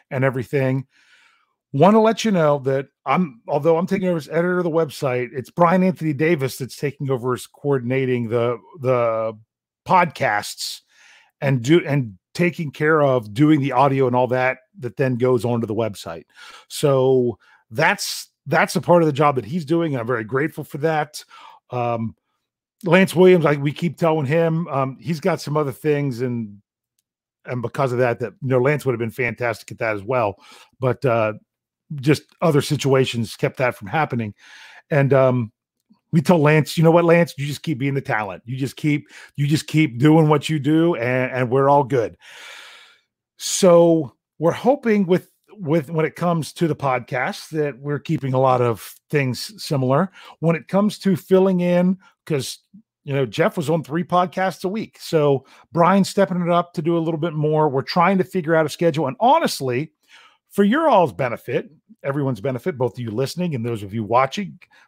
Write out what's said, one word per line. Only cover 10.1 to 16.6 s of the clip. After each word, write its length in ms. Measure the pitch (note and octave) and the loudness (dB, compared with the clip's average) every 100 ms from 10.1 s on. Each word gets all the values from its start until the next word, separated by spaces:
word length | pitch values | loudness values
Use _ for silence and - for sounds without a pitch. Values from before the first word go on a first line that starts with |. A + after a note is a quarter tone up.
| - B2+ G#2 - - - - _ _ _ _ _ - | -2 -2 -2 -4 -10 -12 -12 _ _ _ _ _ -6
and 220 | C#3 C3 | -2 0
do, 200 | A#2 E3+ E3+ | 2 2 2
and 320 | C#3+ A2+ F#2 _ | -2 -2 -10 _
taking 360 | - F3 - D3 | -2 -2 -2 -8
care 320 | - D3+ D#3 | -2 0 2
of 320 | C#3 B2+ G#2+ | 2 2 -2
doing 280 | G#2 D3+ D3+ | 2 4 4
the 100 | C3+ | 2
audio 340 | B2+ C#3 C3+ B2+ | 2 2 2 2
and 100 | B2 | 2
all 120 | B2 | 0
that, 320 | B2+ B2+ B2+ _ G2+ | 0 0 -2 _ -12
that 180 | B2 - | -8 -2
then 180 | C3 A#2 | -2 0
goes 300 | B2+ B2 A#2 | 2 2 0
onto 200 | A#2+ A2 | -2 -4
the 80 | |
website. 520 | G#2+ A2 - G2 E2+ - - - - | -4 -4 -6 -14 -14 -16 -20 -20 -20